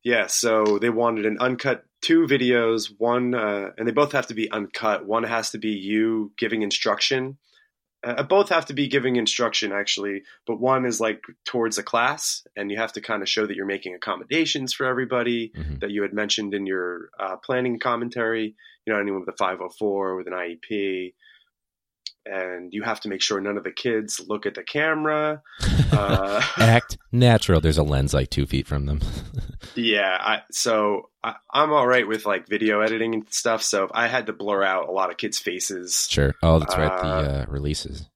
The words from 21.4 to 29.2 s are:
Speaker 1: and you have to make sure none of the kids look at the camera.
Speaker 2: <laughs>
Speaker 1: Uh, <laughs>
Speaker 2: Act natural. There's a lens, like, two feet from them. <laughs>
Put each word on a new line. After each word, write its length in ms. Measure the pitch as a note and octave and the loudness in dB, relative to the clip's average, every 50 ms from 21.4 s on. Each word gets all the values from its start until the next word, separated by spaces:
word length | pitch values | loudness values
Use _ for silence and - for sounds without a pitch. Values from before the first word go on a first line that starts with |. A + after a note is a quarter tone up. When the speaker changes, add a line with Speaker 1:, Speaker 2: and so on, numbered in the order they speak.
| _ _ _ _ _ _ _ _ _ _ _ _ _ - - _ _ G#2 | _ _ _ _ _ _ _ _ _ _ _ _ _ -16 -16 _ _ -10
Speaker 1:
and 420 | G2 F#2+ F#2 F2+ F2+ F2 F2+ F2+ | -6 -6 -6 -6 -8 -10 -12 -10
you 100 | F2 G#2 | -8 -6
have 180 | G#2 A#2 A2 - | -4 -4 -6 -6
to 80 | - G#2+ | -6 -8
make 140 | G2 F#2+ | -6 -4
sure 180 | - - G#2+ G2 | -2 -2 -2 -2
none 160 | G2 G#2 G2+ | -2 -4 -4
of 80 | G#2 E2+ | -4 -6
the 60 | F#2 | -8
kids 480 | - - - B2+ A#2 A2 G#2+ G#2 - - F2 F2+ | -10 -4 -4 -2 -2 -2 -2 -4 -8 -10 -6 -6
look 180 | G#2 G#2+ - | -6 -4 -4
at 80 | G#2 - | -6 -6
the 80 | - | -6
camera. 800 | - - - D3 D3+ D#3+ D#3 D#3 D3+ D#3 D3+ D3+ D3+ D3+ D3+ D3 _ - - - | -12 -6 -2 -2 0 0 0 0 0 0 0 0 0 -2 -4 -6 _ -20 -8 -2
Speaker 2:
<laughs> 120 | - - - - - - | 0 2 4 4 4 4
Speaker 1:
Uh, 520 | - - G2+ G2 G2 G2 F#2+ G2 G2+ G#2 - - | 4 2 2 2 2 0 0 0 0 0 0 0
<laughs> 80 | - - | 2 4
Speaker 2:
Act 400 | A2 A#2 A2+ A#2+ - - - - _ _ | 6 8 8 6 4 2 -14 -16 _ _
natural. 500 | - A#2+ B2 B2 A#2 G#2+ - - F2+ D#2+ | 2 6 8 8 8 6 6 4 4 6
There's 160 | D2+ D#2+ D2 D#2 | 6 4 4 4
a 40 | |
lens, 300 | D2+ D2 D2 C2+ C2+ C#2+ | 4 4 4 2 2 2
like, 160 | - C#2+ C2 - | 2 2 0 2
two 160 | - - C#2 | 0 0 0
feet 220 | C2+ - C2+ A#1+ | 2 0 -2 0
from 180 | - C#2+ C#2+ C#2 | 0 -2 -2 0
them. 140 | C#2+ C#2+ D2 - | 0 0 0 -2
<laughs> 40 | - - - | -2 -4 -8